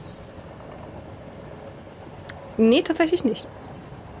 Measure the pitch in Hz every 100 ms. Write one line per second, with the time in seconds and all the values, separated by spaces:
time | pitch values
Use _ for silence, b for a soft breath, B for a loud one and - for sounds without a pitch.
0 | - - - - - - - - - -
1 | - - - - - - - - - -
2 | - - - - - - 226 277 349 320
3 | 320 349 240 - - - - - - -
4 | - -